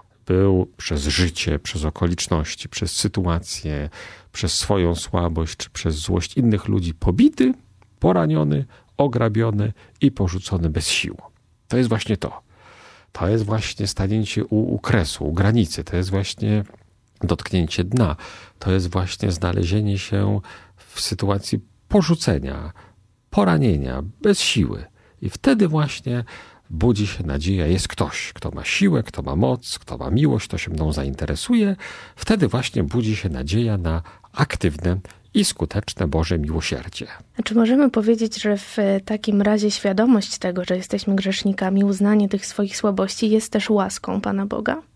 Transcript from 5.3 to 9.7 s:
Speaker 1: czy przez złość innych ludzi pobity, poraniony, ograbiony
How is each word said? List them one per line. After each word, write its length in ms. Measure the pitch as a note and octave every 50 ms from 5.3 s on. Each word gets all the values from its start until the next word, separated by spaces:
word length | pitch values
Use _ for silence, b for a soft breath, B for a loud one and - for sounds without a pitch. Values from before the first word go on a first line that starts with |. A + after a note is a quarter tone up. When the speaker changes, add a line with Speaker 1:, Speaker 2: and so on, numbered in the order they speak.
| D#2+ E2 D#2+ D#2 -
Speaker 1:
czy 140 | - - -
przez 240 | _ - - E2+ D#2
złość 400 | D#2 D#2 - F2+ F2 E2+ - -
innych 320 | C#3+ B2 A#2 G#2+ G2+ - -
ludzi 260 | G2+ G2 F2 E2 D#2+
pobity, 600 | - - - F2 - B3 D4+ - - - C4 - - _ _ _ _ - _ _ _
poraniony, 640 | - F3+ F#3 F3 E3 D3+ D#3 D#3 D#3 C#3+ D3 C#3+ C#3 b b b b b b
ograbiony 760 | - C#3+ C#3+ A#2 A#2+ A#2 A2+ G#2 A2 A2+ A2+ G#2 G#2 G#2 A2